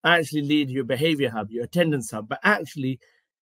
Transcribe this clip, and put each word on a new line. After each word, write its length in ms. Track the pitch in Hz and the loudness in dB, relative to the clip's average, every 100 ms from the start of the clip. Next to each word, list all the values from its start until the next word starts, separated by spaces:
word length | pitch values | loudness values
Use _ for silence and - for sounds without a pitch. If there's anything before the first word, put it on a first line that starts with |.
I 140 | 160 170 | 2 2
actually 240 | 147 151 | 2 -2
lead 280 | 143 151 139 | 2 2 2
your 140 | 131 | -2
behavior 460 | 120 127 160 147 127 | -2 0 0 2 0
hub, 200 | 110 107 | -2 -6
your 140 | 117 | -6
attendance 460 | 117 175 165 143 110 | -2 0 2 0 -2
hub, 180 | 110 107 | -8 -8
but 120 | 143 | -2
actually 560 | 196 208 139 151 131 127 _ _ _ _ | 2 2 0 -6 -4 -4 _ _ _ _